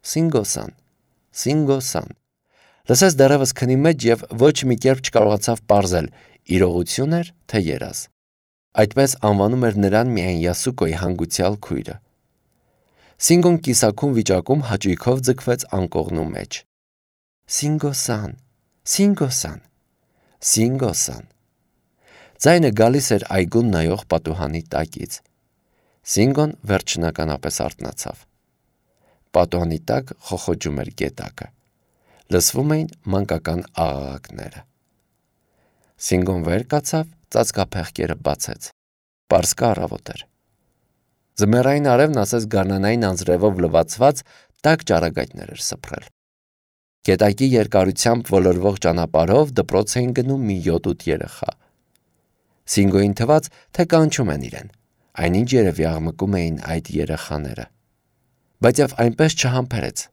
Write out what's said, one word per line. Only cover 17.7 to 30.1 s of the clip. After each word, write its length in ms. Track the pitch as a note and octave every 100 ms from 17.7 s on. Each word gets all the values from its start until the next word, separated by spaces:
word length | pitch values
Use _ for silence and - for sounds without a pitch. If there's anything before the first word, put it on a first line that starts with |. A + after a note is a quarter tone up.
| D3+ D3 C3+ - A2+ F#2+ - _ _ _ _ -
Սինգո-սան, 720 | - G3+ G3 C#3 B2+ D#2 D2+ _ _ _ _ _ _ _ _
Սինգո-սան"։ 840 | - A2 A#2 C3 B2 E2 - A#1 - _ _ _ _ _ _ _ _ - - _
Ձայնը 300 | D3 F3 D3
գալիս 380 | G#2+ A2+ C#3 C3
էր 160 | G#2 -
այգուն 420 | F#2+ F2 A2+ A#2
նայող 360 | F2+ E2 F#2+ -
պատուհանի 560 | E2 D#2+ E2+ C#2+ E2 D#2+
տակից։ 540 | C#2+ D#2+ - - - _ _ _ _ _ _ _ _ -
Սինգոն 480 | - A#2+ C#3 D3+ -
վերջնականապես 1000 | G#2 F#2+ - - E2 D#2+ D#2+ C#2 - -
արթնացավ։ 640 | - - - - - - _ _ _ _ _ _ _ _ _ _ _
Պատուհանի 460 | F2 F2 F2 E2+ D#2+
տակ 340 | - B2 C3